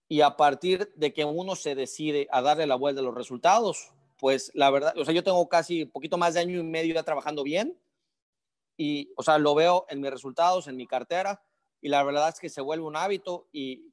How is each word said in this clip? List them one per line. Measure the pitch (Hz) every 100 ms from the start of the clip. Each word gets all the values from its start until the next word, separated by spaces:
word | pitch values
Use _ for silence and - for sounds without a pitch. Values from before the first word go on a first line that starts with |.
| -
y | 151
a | 147 -
partir | 147 135 180 185 202 156
de | 147
que | 156
uno | 147 160 190 180
se | 151 135
decide | 127 - 151 147 135
a | 131
darle | 135 151 151
la | 127
vuelta | 143 135
a |
los | 127
resultados, | 120 117 123 170 214 214 - - _ _ -
pues | 135 135 - -
la | 139
verdad, | 139 151 -
o | 147
sea, |
yo | 170
tengo | 180 180 170
casi | 170 156 170 151
poquito | 139 151 175
más | 175
de | 165
año | 175 180
y |
medio | 165 160 165 160
ya |
trabajando | 156 143 151 151
bien, | 139 170 277 359 _ _ _ _ _ _ _ _ _ -
y, | 147 147 143 -
o |
sea, | 160 151
lo | 147
veo | 147 170 180 180
en | 139
mis | 139
resultados, | 127 135 127 175 185 -
en | 127
mi | 120
cartera, | 127 123 170 196 196 _ _ _ _
y | 147
la | 143
verdad | 143 147 160
es | -
que | 165
se | -
vuelve | 135 160 156
un | 156
hábito, | 190 196 185 175 _
y | 151 135 131 -